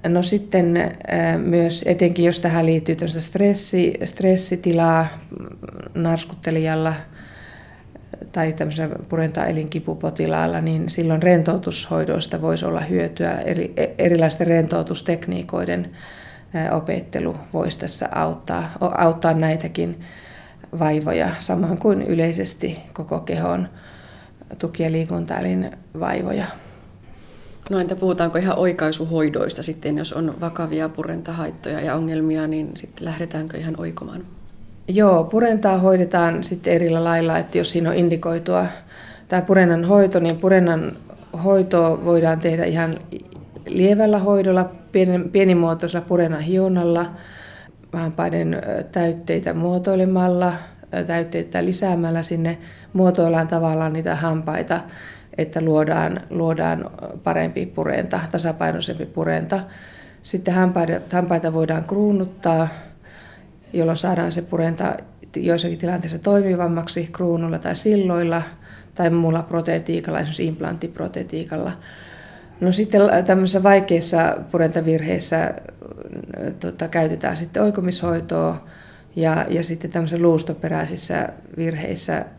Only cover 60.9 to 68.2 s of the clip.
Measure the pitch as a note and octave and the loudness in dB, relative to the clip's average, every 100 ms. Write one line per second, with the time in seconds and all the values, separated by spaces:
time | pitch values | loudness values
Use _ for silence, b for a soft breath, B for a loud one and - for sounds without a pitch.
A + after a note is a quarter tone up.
60.9 | E3 - F3+ F3+ E3+ E3 D#3+ D#3+ E3 D#3+ | -2 -2 -2 0 0 0 0 0 -2 -2
61.9 | G3 G#3 G3+ F#3 - E3+ E3 D#3+ B B | 0 2 2 0 -4 0 2 0 B B
62.9 | B B B B B B - - F3+ E3 | B B B B B B -20 -6 0 0
63.9 | D#3+ F3+ F3 E3+ E3+ F3 E3+ E3 E3 - | 0 0 0 -2 -4 -4 -2 -2 -2 -4
64.9 | - - - - - - E3 E3+ E3 F3 | -4 -12 -20 -12 -4 0 0 0 -2 -2
65.9 | F3+ E3+ E3 G3 G3+ G3 F3+ F3 E3+ E3 | -2 -4 -2 4 4 4 2 0 -2 -2
66.9 | E3+ E3 - F3+ E3+ E3 E3 E3 E3 G#3+ | -6 -6 -2 0 0 0 -2 -4 0 2
67.9 | G#3 F#3+ F3 | 4 4 2